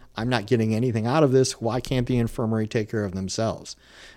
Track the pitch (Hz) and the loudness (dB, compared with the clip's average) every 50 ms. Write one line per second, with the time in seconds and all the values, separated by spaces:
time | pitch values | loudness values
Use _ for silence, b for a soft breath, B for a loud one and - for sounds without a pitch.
0 | b b - 107 113 123 127 117 98 - 131 113 110 110 110 110 123 127 110 113 | b b -8 -4 -2 0 0 0 0 2 2 2 2 2 2 0 0 0 0 0
1 | 107 117 135 160 156 135 127 131 131 - - - 113 113 113 131 - - 135 127 | 0 2 2 4 4 6 6 4 4 2 0 -4 -4 -2 -2 -2 -2 -2 -2 -2
2 | 120 123 127 120 117 113 - - 120 110 113 110 110 107 - 117 107 - - 110 | 0 0 2 0 0 0 -2 -2 -2 0 0 0 -2 -2 -2 -2 -2 -2 -2 -2
3 | 104 98 90 95 95 92 - - 113 110 87 - - - - B B B B B | -2 -2 -4 -6 -6 -4 -4 -2 -2 -2 -2 -6 -10 -18 -20 B B B B B
4 | B B B | B B B